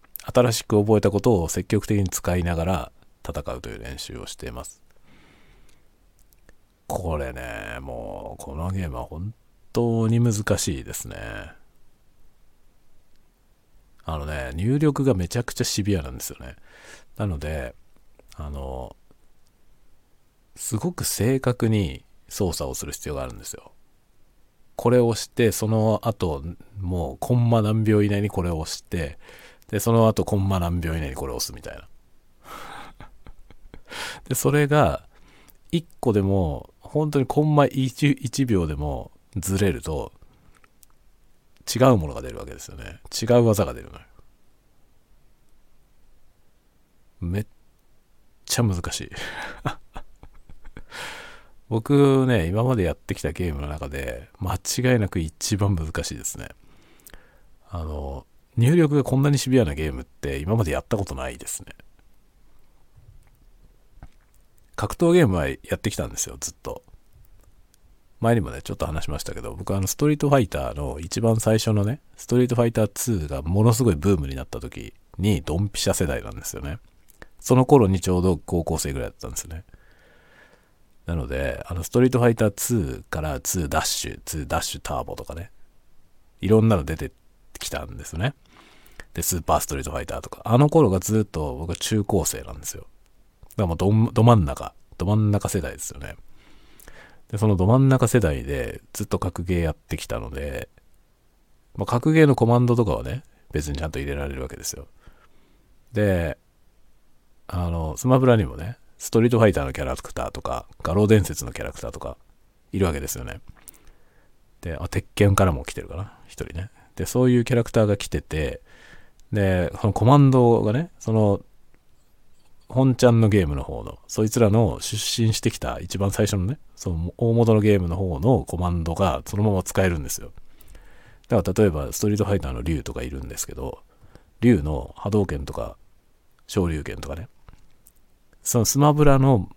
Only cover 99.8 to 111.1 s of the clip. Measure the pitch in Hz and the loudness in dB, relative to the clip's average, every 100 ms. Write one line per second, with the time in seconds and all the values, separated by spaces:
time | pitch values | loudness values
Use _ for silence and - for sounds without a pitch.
99.8 | - - - 117 110 135 - 131 - _ | -8 -8 -6 -8 -8 -10 -8 -8 -12 _
100.8 | _ _ _ _ _ _ _ _ _ - | _ _ _ _ _ _ _ _ _ -8
101.8 | 98 120 156 160 147 123 117 120 123 120 | -4 0 2 6 6 6 4 4 4 2
102.8 | 104 58 123 127 - _ - 73 73 71 | 2 0 -4 -8 -10 _ -8 -6 -4 -6
103.8 | 76 67 69 71 71 65 65 - - - | -6 -6 -8 -6 -8 -8 -10 -10 -12 -12
104.8 | - _ - - _ _ _ _ _ _ | -16 _ -20 -20 _ _ _ _ _ _
105.8 | _ 107 104 90 82 - _ _ _ _ | _ 0 2 2 0 -6 _ _ _ _
106.8 | - _ _ - _ _ - 90 87 85 | -20 _ _ -20 _ _ -8 -4 -2 -2
107.8 | 80 76 127 131 127 113 82 - 90 - | -4 -2 2 4 6 4 4 -4 -12 -12
108.8 | - - - 117 120 117 110 147 135 - | -18 -16 0 2 4 6 4 4 -2 -4
109.8 | 131 127 - - 131 - - 123 - - | -6 -6 -8 -8 -8 -8 -8 -8 -10 -10
110.8 | - 95 104 | -2 2 6